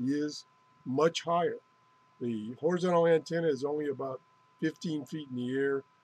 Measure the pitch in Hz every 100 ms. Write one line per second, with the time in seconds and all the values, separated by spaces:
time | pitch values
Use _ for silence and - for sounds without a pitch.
0 | 127 147 151 147 - _ _ _ - 135
1 | 160 165 165 170 165 113 - _ _ _
2 | _ _ 120 110 107 123 165 175 180 170
3 | 170 160 - 165 165 131 143 151 147 131
4 | 139 131 - _ _ _ 160 156 180 156
5 | 131 160 143 123 123 131 139 139 - _